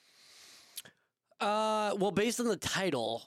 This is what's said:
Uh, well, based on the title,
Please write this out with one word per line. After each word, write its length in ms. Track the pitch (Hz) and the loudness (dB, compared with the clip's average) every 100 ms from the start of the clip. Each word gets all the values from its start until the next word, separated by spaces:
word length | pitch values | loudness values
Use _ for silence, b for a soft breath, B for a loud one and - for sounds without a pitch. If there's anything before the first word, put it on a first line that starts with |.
| B B B B B B B B B B B _ _ - | B B B B B B B B B B B _ _ -4
Uh, 560 | 214 214 214 214 208 202 | 0 2 2 2 0 0
well, 140 | 196 | 0
based 280 | 185 226 226 | 2 0 0
on 80 | 233 | -2
the 100 | 185 | -2
title, 680 | - - 190 131 110 113 | -2 -2 0 0 0 -4